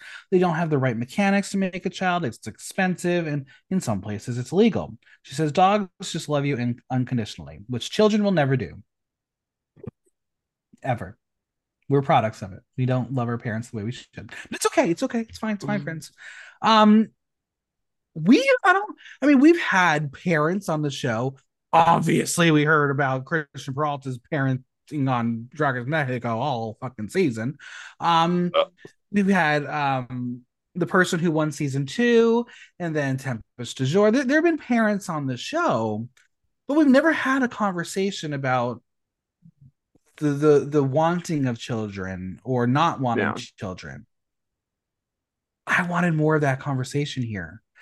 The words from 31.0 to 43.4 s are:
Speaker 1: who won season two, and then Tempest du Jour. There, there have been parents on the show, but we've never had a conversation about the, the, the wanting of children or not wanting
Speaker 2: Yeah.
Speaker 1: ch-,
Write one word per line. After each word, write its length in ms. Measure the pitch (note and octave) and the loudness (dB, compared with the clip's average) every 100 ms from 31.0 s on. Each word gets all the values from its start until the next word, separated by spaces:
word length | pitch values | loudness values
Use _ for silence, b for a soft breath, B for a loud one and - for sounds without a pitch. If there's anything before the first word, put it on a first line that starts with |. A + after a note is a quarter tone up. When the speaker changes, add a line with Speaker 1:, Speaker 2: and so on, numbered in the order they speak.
| F3+ F3+ | 2 2
Speaker 1:
who 100 | F3 | 0
won 220 | D#3 D#3 | 0 -2
season 340 | D3 D3 C3+ C#3 | -2 -4 -2 -4
two, 600 | - A#3+ A#3 A3+ A#3 A#3+ B B - | 0 4 4 4 2 -2 B B -10
and 160 | F3 | -6
then 220 | D3+ C#3 C3 | -4 -2 -4
Tempest 600 | C#3 A2+ - - A#2+ - | -6 -8 -10 -14 -10 -4
du 80 | C3 | 0
Jour. 240 | F3+ G#3 | 4 4
There, 140 | A#3 | 4
there 120 | B3+ D4+ | 2 2
have 60 | |
been 140 | E4+ D#4+ | 2 0
parents 500 | - A#3+ A3 G3+ - | 0 2 2 0 -4
on 180 | D#3 C#3 | -4 -4
the 100 | B2 | -4
show, 680 | - D#4 E4+ B2+ A2+ G#2+ A#2+ _ b _ _ _ - | -4 -2 0 0 0 -4 -8 _ b _ _ _ -2
but 80 | D4 | 4
we've 100 | C#4+ | 6
never 260 | B3+ D#4+ | 6 6
had 300 | D4+ B3+ C4+ | 2 0 0
a 60 | B3 | -2
conversation 840 | - G#3 F3 D#3 G3 G3 F#3+ D#3+ | -2 -4 -2 -6 -2 -4 -4 -8
about 480 | C#3 C#3 B2+ A#2+ A#2 _ _ _ _ _ _ _ _ - _ _ _ _ - | -4 0 0 -2 -6 _ _ _ _ _ _ _ _ -20 _ _ _ _ -6
the, 140 | D3+ | -4
the, 280 | C#3+ D3+ C#3+ | 2 4 4
the 220 | C3+ D3 | 4 0
wanting 640 | C3+ C#3 D#3+ F3 E3+ D#3 C3 | 0 2 0 0 -4 -2 -2
of 120 | A#2 | -4
children 800 | - A#2 G#2+ G2 F#2 F#2 F#2 F2 | -6 -6 -6 -8 -8 -8 -10 -10
or 240 | - B2+ A#2+ | -4 0 2
not 320 | C3+ E3 A2 | 2 2 0
wanting 260 | B2+ A#2 F2+ | -2 0 -2
Speaker 2:
Yeah. 80 | |
Speaker 1:
ch-, 200 | - | -4